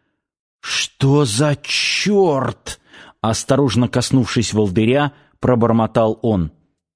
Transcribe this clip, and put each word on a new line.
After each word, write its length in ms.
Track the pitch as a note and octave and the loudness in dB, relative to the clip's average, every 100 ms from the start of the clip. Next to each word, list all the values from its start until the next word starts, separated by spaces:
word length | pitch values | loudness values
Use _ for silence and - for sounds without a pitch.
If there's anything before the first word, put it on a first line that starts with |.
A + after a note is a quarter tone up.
| _ _ _ _ _ _ | _ _ _ _ _ _
"Что 640 | - - - - C3+ C#3+ C#3 | -8 -6 -6 -2 2 2 2
за 320 | G#2 D3+ C#3+ | 0 -2 -2
черт?" 1200 | - - - - F#3 G3+ F#3 C3+ A#2+ - - - _ - - _ | -4 -6 -4 -4 0 2 2 0 -4 -8 -14 -18 _ -20 -20 _
осторожно 680 | G#2+ A2 - C3+ C#3+ G#2 B2 | -4 -2 0 2 2 2 0
коснувшись 640 | B2+ A#2+ C3+ A2+ - A2 | -2 0 0 0 -2 -2
волдыря, 600 | G#2 G#2 F#2 A2 C3+ C#3+ - _ _ | 0 0 2 2 2 0 -4 _ _
пробормотал 760 | A#2+ B2 A2+ A2+ A2 - A2+ A2 | 0 2 2 2 0 0 0 0
он. 300 | A#2+ G#2 D#2+ - _ _ _ | -2 -2 -2 -8 _ _ _